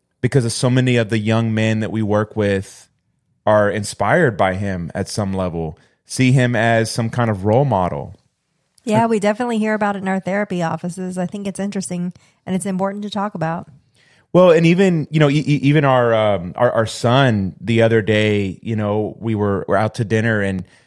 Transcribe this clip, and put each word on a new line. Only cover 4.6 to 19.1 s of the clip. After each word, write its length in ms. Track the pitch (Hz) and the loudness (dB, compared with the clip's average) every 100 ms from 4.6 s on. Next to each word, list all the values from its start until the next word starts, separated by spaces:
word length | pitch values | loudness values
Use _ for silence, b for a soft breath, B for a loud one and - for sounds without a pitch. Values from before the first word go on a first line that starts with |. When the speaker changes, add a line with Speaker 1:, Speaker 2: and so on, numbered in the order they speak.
| 98 90 82 | -4 -6 -6
Speaker 1:
at 140 | 90 92 | -6 -6
some 240 | - 98 | -4 -4
level, 440 | 95 90 82 80 - b b | -4 -4 -4 -8 -10 b b
see 260 | - - 127 | -12 0 4
him 240 | 131 123 | 4 2
as 380 | 117 117 113 110 | 2 2 2 0
some 180 | - 113 | -4 -4
kind 180 | - 117 | -2 -2
of 160 | 98 | 0
role 200 | 101 117 | 0 2
model. 500 | 143 101 87 73 67 - _ _ _ _ _ _ | 2 0 -2 -4 -12 -16 _ _ _ _ _ _
Speaker 2:
Yeah, 220 | 233 214 233 | -2 0 2
we 120 | 220 | 0
definitely 400 | 208 220 240 226 | 0 -2 -4 -2
hear 160 | 214 | -2
about 220 | 214 208 202 | -2 -2 -4
it 20 | |
in 40 | 190 | -4
our 140 | 190 | -4
therapy 420 | 180 196 208 180 | -4 -4 -4 -4
offices. 560 | 165 165 180 170 185 180 | -4 -4 -8 -8 -8 -6
I 80 | 175 | -6
think 220 | 202 196 | -6 -10
it's 100 | 185 | -6
interesting 540 | 202 202 - 180 180 - b b - | -6 -6 -6 -6 -6 -8 b b -6
and 80 | |
it's 100 | 185 | -4
important 380 | 202 185 196 202 | -4 -2 -4 -4
to 80 | 208 | -8
talk 240 | 208 208 | -6 -6
about. 340 | 180 160 170 - - _ b b b b | -4 -6 -6 -10 -20 _ b b b b
Speaker 1:
Well, 200 | 175 185 | 4 6
and 120 | 165 | 6
even, 440 | 165 175 196 165 - | 6 4 4 2 0
you 80 | 156 | 2
know, 100 | 147 | 4
e-, 140 | 147 | 2
e-, 160 | 143 147 | 2 0
even 200 | 139 156 | 4 4
our, 300 | 143 127 120 | 4 4 4
um, 380 | 113 107 98 87 | 4 2 0 -4
our, 160 | - 123 | 0 2
our 160 | 117 110 | 2 -2
son 680 | - 117 127 135 107 95 - | -2 2 4 4 2 -2 -6
the 220 | 95 113 | -2 2
other 180 | 113 113 | 4 4
day, 600 | 101 107 107 104 98 - | 2 2 2 0 -2 -6
you 140 | - 110 | -6 -4
know, 400 | 104 107 104 | -2 -2 -4